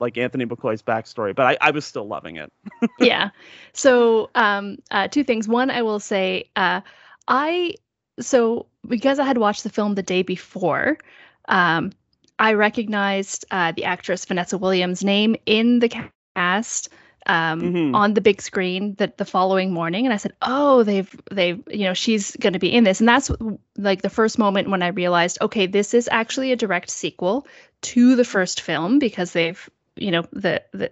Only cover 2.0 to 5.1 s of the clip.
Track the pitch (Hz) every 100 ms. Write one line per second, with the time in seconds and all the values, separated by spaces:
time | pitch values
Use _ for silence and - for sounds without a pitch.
2 | 104 85 82 82 73 _ - - - -
3 | - - 202 - - - - - 277 247
4 | 233 226 214 247 214 202 202 - _ 208
5 | 196